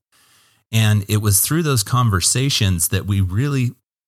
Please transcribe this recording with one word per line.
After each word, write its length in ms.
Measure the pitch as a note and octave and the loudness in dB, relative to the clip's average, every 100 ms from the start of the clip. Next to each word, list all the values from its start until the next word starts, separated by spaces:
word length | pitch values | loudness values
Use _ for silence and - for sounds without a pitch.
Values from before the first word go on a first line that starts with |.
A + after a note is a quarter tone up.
| _ _ _ _ _ _ _ | _ _ _ _ _ _ _
And 320 | A2+ A2 G#2+ F#2 | 0 2 2 0
it 100 | G#2+ | -2
was 220 | G#2+ G2 | 0 0
through 220 | - D#3 | 0 0
those 220 | D#3 C3 | 0 -2
conversations 1040 | G2+ A#2+ A#2+ F#2+ - B2 C#3 - G2+ F2 - | 0 0 2 2 0 0 0 0 0 0 -2
that 180 | F#2+ D#2+ | -2 -2
we 140 | G2 | 0
really 520 | F#2 F#2+ D3 C#3 B2 - _ _ | 0 0 -2 0 -2 -4 _ _